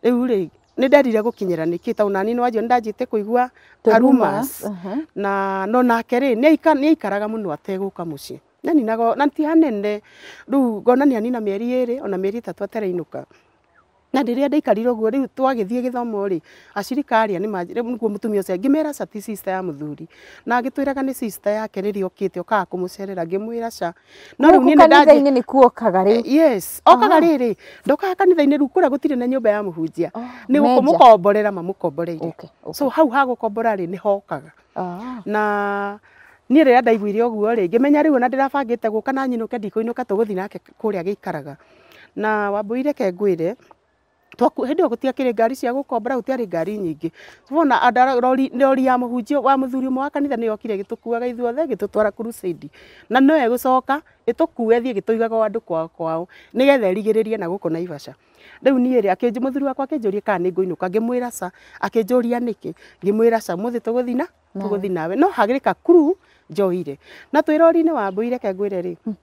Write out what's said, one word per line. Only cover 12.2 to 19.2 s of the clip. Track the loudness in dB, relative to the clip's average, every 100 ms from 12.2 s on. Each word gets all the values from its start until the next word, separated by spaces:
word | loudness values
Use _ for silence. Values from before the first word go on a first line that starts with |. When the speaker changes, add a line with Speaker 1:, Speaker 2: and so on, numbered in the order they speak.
| -4 -6
Speaker 1:
ĩtatũ | -10 -10
atarainũka. | -8 -6 -6 -6 -8 -14 -16 _ _ _ _ _ _ _ _
Na | -4
rĩrĩa | -2 -2 0
ndaikarire | 0 0 0 0
ũguo, | -2 -2
rĩu | -2 -4 -2
twagĩthiĩ | -2 -2 -4 -4
gĩthomo | -4 -6 -6 -6 -4
rĩ, | -6 _ -20 _
acirika | -10 -6 -6 0 0 0
arĩa | -2
nĩ | -4
manjĩ-, | -6 -6 -6
rĩu | -6
nĩguo | -4 -4
mũtumia | -4 -4 -4
ũcio, | -2 -4
ngĩmera | 0 0 0 -6
ca | -10
ti | -10